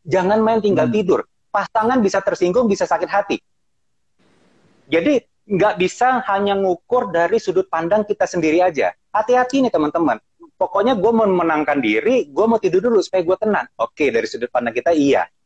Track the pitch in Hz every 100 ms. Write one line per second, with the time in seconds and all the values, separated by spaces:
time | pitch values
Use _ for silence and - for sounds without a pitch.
0 | 165 190 180 214 220 226 208 - - 214
1 | 185 139 - _ _ 202 190 220 226 262
2 | 202 196 190 170 180 233 233 196 175 -
3 | 170 202 - 123 _ _ _ _ _ _
4 | _ _ _ _ _ _ _ _ - 160
5 | 285 285 - _ - 190 208 175 185 -
6 | 254 254 - 196 202 196 190 175 - 247
7 | 202 165 170 226 - 175 185 160 170 214
8 | 208 208 180 180 156 165 180 143 92 -
9 | _ 208 226 247 254 277 247 170 151 170
10 | 151 110 _ _ - - 185 - 220 233
11 | 208 226 208 180 165 151 151 143 113 107
12 | 220 254 147 139 226 226 190 175 233 220
13 | - 190 170 185 214 190 120 - 117 -
14 | 143 113 110 120 120 123 120 117 160 160
15 | 139 107 82 _